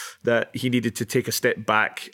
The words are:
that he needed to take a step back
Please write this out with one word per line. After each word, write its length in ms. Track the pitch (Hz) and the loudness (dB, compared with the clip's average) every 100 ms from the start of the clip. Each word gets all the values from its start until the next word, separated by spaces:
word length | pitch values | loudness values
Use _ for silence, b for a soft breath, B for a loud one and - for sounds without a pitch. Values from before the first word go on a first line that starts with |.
| B B | B B
that 260 | 117 117 - 123 | 0 2 0 -2
he 140 | 127 | 0
needed 260 | 123 117 - | 0 0 -2
to 100 | 117 | -2
take 220 | 131 117 | -2 -2
a 40 | |
step 320 | - 123 - | 0 0 0
back 460 | 110 107 107 - - | 2 2 2 -2 -14